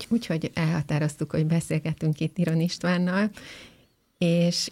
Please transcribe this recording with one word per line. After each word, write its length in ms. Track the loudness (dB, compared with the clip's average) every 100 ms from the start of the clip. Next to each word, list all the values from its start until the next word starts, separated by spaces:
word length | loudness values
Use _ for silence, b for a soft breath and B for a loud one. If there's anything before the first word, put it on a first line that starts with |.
| -2
Úgyhogy 440 | -2 0 -4 -4
elhatároztuk, 800 | -2 0 0 0 0 0 -4 -4
hogy 140 | 0 2
beszélgetünk 720 | 0 0 -2 -2 -2 -2 0
itt 180 | -2 0
Iron 220 | 0 2
Istvánnal, 680 | 0 0 0 0 2 2 0 B B B B B B _ _ 0
és, 520 | 2 4 4 2 -2